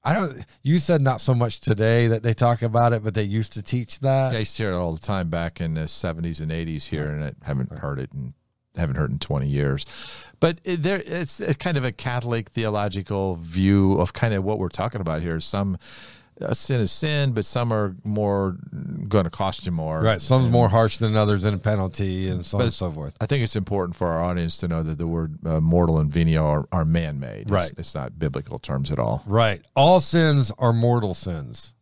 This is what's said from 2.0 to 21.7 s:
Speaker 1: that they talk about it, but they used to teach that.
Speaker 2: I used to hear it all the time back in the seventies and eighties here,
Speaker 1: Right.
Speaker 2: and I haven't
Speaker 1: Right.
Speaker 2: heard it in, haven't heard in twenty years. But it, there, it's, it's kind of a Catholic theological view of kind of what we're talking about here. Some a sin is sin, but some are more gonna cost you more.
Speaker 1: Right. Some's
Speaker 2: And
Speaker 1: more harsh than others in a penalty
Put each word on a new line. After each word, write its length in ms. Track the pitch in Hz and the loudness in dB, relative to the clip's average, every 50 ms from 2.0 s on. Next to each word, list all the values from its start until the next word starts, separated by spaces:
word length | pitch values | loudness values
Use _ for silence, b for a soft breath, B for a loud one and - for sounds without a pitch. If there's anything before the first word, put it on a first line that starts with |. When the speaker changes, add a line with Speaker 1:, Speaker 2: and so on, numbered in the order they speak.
| 117 113 | 4 4
Speaker 1:
that 140 | 113 110 | 2 2
they 100 | 110 117 | 2 0
talk 300 | 110 - 123 120 120 117 | 2 4 4 2 2 2
about 320 | 120 113 110 117 120 117 120 | 0 0 2 4 4 4 2
it, 100 | 110 104 | 2 -2
but 80 | 110 | -2
they 100 | 92 110 104 | -2 -2 -2
used 280 | 98 101 110 107 - | 0 -2 -2 -2 -4
to 100 | - 110 | -8 -12
teach 380 | 98 - - 123 117 - - - | -6 -4 -4 -4 -4 -6 -8 -2
that. 340 | 135 135 135 135 135 131 120 | 0 0 2 2 2 0 0
Speaker 2:
I 40 | 110 | -2
used 180 | 110 - - | -4 -4 -4
to 60 | - | -4
hear 100 | 113 101 | -2 -2
it 40 | 90 90 | 0 0
all 160 | 90 85 80 | -2 -2 -4
the 40 | 78 | -4
time 300 | - - 101 95 90 82 | -4 -4 -2 -2 -2 -2
back 320 | 82 85 85 82 _ - | -2 -2 -4 -4 _ -4
in 140 | 85 82 78 | -4 -4 -2
the 120 | 78 78 78 | -4 -4 -4
seventies 520 | - - - 87 82 82 82 85 80 76 | -6 -6 -4 -6 -4 -4 -6 -6 -6 -6
and 100 | 78 78 | -6 -4
eighties 360 | 80 82 82 82 78 76 - | -4 -4 -4 -4 -6 -8 -6
here, 180 | - - 78 78 | -6 -6 -4 -4
Speaker 1:
Right. 80 | 76 | -4
Speaker 2:
and 120 | 76 76 76 | -4 -6 -6
I 220 | 71 - - - | -8 -10 -10 -8
haven't 240 | - 71 65 64 64 | -6 -4 -4 -4 -6
Speaker 1:
Right. 100 | - - | -8 -10
Speaker 2:
heard 180 | - 71 71 67 | -8 -8 -6 -6
it 120 | 65 - - | -8 -10 -10
in, 180 | 69 64 62 - _ _ _ _ _ _ _ _ | -10 -12 -12 -14 _ _ _ _ _ _ _ _
haven't 200 | 87 87 73 65 | -4 -2 -2 0
heard 140 | - 73 64 | -2 -2 -2
in 80 | 67 69 | -2 -6
twenty 300 | - - 71 69 67 69 | -4 -2 -2 -2 0 0
years. 360 | 69 69 71 69 67 69 - B B B B B B B B B B _ | 0 0 0 0 0 -2 -6 B B B B B B B B B B _
But 180 | - 165 175 165 _ | 0 0 0 -2 _
it, 180 | 190 180 170 147 | -4 -2 0 0
there, 180 | 180 202 185 - | 0 -2 -2 -4
it's, 340 | - 170 175 175 - - - | -6 -6 -6 -6 -6 -8 -6
it's 200 | 202 170 151 - | -2 -2 -2 -2
kind 180 | - 185 170 | -2 -2 -2
of 80 | 139 127 | 0 -2
a 80 | 127 | -4
Catholic 560 | 104 - - 127 123 123 117 120 117 113 104 - | -6 -6 -6 -4 -4 -4 -2 -2 -2 -2 -4 -4
theological 840 | _ 120 113 107 104 104 101 104 92 101 92 - 104 98 95 95 90 | _ -2 -2 0 0 0 -2 -2 -2 -4 -6 -4 -2 -2 0 -2 -2
view 580 | 82 82 82 82 95 95 95 101 101 98 95 98 - | -4 -8 -4 0 2 4 6 6 6 6 6 4 4
of 140 | 90 - - | 2 0 0
kind 180 | - - 113 | -2 0 0
of 100 | 107 98 | 0 0
what 160 | 92 101 107 104 | -2 -2 -2 -2
we're 120 | 95 85 | -4 -4
talking 320 | - - 95 117 - 101 | -4 -4 -4 -4 -4 -4
about 180 | 95 85 80 78 | -4 -2 -2 -2
here. 180 | 85 85 82 82 | -2 -2 -4 -4
Some 380 | - - - 101 101 98 92 - B B B B B B B B B B B - | -4 -4 -4 -2 -2 -2 -2 -4 B B B B B B B B B B B -8
a 140 | - - - | -4 -4 -4
sin 260 | - - - 135 120 | -4 -2 -2 0 0
is 100 | 107 - | 0 -2
sin, 400 | - - - 156 151 147 143 135 | -2 -4 -2 -2 0 0 0 0
but 120 | 120 110 101 | 0 -2 -4
some 280 | - - 123 120 117 | -2 -2 -2 0 0
are 220 | 113 107 104 98 92 - - | 0 0 0 -2 -4 -6 -6
more 520 | 104 104 107 104 101 101 98 98 95 90 - - - - - - - - - - 101 | -4 -2 0 2 2 2 2 0 0 -2 -4 -10 -12 -10 -10 -8 -8 -8 -8 -4 2
gonna 220 | 104 104 90 82 | 2 2 2 2
cost 360 | - - 98 95 90 - - | -2 -2 -2 -2 -2 -4 -4
you 60 | 92 | -4
more. 280 | 87 82 78 78 80 78 | -4 -2 -2 -2 -2 2
Speaker 1:
Right. 200 | 92 110 110 90 | 2 2 2 2
Some's 240 | - - 131 131 131 | 2 4 4 4 6
Speaker 2:
And 80 | 120 | 6
Speaker 1:
more 160 | 117 120 120 107 | 6 6 6 6
harsh 280 | 101 113 113 110 - - | 6 6 4 4 2 0
than 180 | 113 110 107 | 0 2 4
others 280 | 107 107 104 104 98 92 | 4 4 4 2 2 2
in 100 | 107 101 | 0 0
a 40 | 90 | 0
penalty 680 | - 104 | 0 0